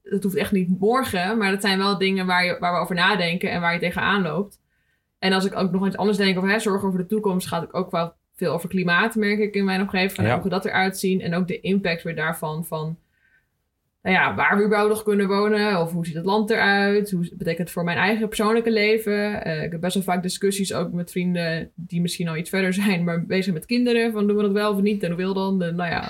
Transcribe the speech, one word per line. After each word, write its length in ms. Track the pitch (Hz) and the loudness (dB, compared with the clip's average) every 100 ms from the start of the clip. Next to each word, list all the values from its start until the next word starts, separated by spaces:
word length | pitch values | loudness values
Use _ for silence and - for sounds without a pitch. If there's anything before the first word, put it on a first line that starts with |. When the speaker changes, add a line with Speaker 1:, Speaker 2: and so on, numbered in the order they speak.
Speaker 1:
dat 200 | - 196 | -6 -2
hoeft 140 | 202 190 | 0 0
echt 160 | 202 | 0
niet 280 | 196 180 185 | 0 2 2
morgen, 580 | 202 254 254 190 180 226 | 2 2 0 -2 0 0
maar 120 | 196 | 0
dat 100 | 196 | 0
zijn 180 | 202 190 | 0 2
wel 200 | 196 190 | 2 2
dingen 280 | 190 190 185 | 2 2 2
waar 180 | 180 | 2
je, 120 | 180 175 | 2 0
waar 120 | 175 | 0
we 60 | 175 | 0
over 160 | 175 | 0
nadenken 560 | 175 185 202 170 175 185 | 2 2 2 0 -2 -2
en 100 | 175 | -2
waar 120 | 170 | 0
je 60 | 175 | 0
tegenaan 420 | 170 175 180 202 | -2 -2 0 0
loopt." 380 | 170 156 202 - _ _ _ _ _ _ | 0 -2 -4 -8 _ _ _ _ _ _
En 140 | 190 | 0
als 120 | 190 | 2
ik 120 | 190 - | 0 0
ook 160 | 190 | 0
nog 140 | 185 196 | 0 0
iets 100 | - | 0
anders 200 | 202 196 | 0 2
denk, 200 | 196 185 | 2 2
of, 60 | 196 | 2
hè, 80 | 214 | 0
zorgen 300 | 220 196 196 | 0 0 0
over 120 | 185 | -2
de 60 | 180 | -2
toekomst, 400 | 214 202 185 - | -2 0 -2 -2
gaat 140 | 170 | -6
het 120 | 151 | -4
ook 160 | - 185 | -6 -4
wel 220 | 175 170 - _ - | -2 -4 -8 _ -6
veel 160 | 175 | -4
over 160 | 170 175 | -2 -2
klimaat, 460 | 190 175 170 220 | -2 2 2 2
merk 240 | 220 208 208 | 0 0 2
ik 160 | 208 | 0
in 100 | 202 | 0
mijn 160 | 196 190 | 0 0
omgeving, 320 | 196 190 185 | 0 0 -2
van 120 | 196 | 0
Speaker 2:
Ja. 80 | 110 | 0
Speaker 1:
hoe 100 | 127 | 2
gaat 80 | 185 | 0
dat 140 | 185 | -2
eruit 340 | 202 - 190 190 | -2 0 0 0
zien? 220 | 190 190 | 0 0
En 140 | - | 0
ook 140 | 170 180 | -2 -2
de 120 | - | -4
impact 420 | - 196 190 170 | -2 0 0 -4
weer 120 | 170 | -6
daarvan, 500 | 156 156 165 156 156 | -4 -4 -4 -6 -6
van... 320 | 170 160 156 165 _ _ _ _ _ _ _ _ _ _ | -6 -6 -6 -8 _ _ _ _ _ _ _ _ _ _
Nou 140 | 175 185 | 0 2
ja, 180 | 131 | 2
waar 220 | 98 151 196 | 2 2 4
we 80 | |
überhaupt 260 | 208 208 214 | 4 4 2
nog 100 | 214 | 0
kunnen 260 | 214 202 196 | 2 2 2
wonen, 520 | 202 208 214 208 185 | 2 2 2 2 0
of 120 | 165 | 0
hoe 140 | 175 165 | -2 -4
ziet 80 | |
het 100 | 160 | -4
land 260 | 180 214 214 | 0 0 2
eruit? 600 | 220 202 196 202 208 202 | 2 2 4 4 2 2
Hoe 100 | 180 | -2
betekent 380 | 170 - 165 165 | -4 -4 -4 -4
het 120 | 175 | -4
voor 140 | - | -4
mijn 120 | 170 170 | -2 0
eigen 320 | 185 220 214 | 2 2 -2
persoonlijke 420 | 214 208 226 226 | 0 2 2 2
leven? 760 | 220 208 220 208 208 208 208 | 2 4 2 2 0 0 -2
Eh, 180 | - 156 | -4 -4
ik 60 | 156 | -4
heb 80 | 170 | -4
best 140 | 175 | -2
wel 80 | 196 | -2
vaak 200 | 190 180 | 0 -2
discussies 520 | 180 - 196 196 190 | -2 -2 -2 0 -2
ook 180 | 135 175 | -2 -4
met 180 | 175 175 | -4 -4
vrienden 600 | 185 180 175 170 165 165 | -2 -2 0 -2 -4 -6
die 260 | - 170 170 | -12 -6 -2
misschien 280 | 175 - 170 | -2 -2 -4
al 80 | 160 | -4
iets 140 | 170 | -4
verder 220 | 190 185 | 0 0
zijn, 320 | 185 208 180 | 2 2 2
maar 220 | 175 170 165 | 0 -2 0
bezig 260 | 190 190 | 0 0
met 140 | 160 - | -2 -2
kinderen, 460 | 240 247 233 233 | 0 2 2 2
van 140 | 214 208 | 2 2
doen 100 | 208 | 2
we 60 | |
dat 100 | 208 | 2
wel 200 | 202 214 | 2 2
of 80 | 196 | 2
niet? 220 | 202 202 | 2 2
En 60 | 170 | -2
hoeveel 240 | 170 185 | -2 -2
dan? 280 | 190 190 196 | 0 0 0
En, 120 | 175 | 0
nou 160 | 170 175 | -2 -2
ja, 80 | - | -4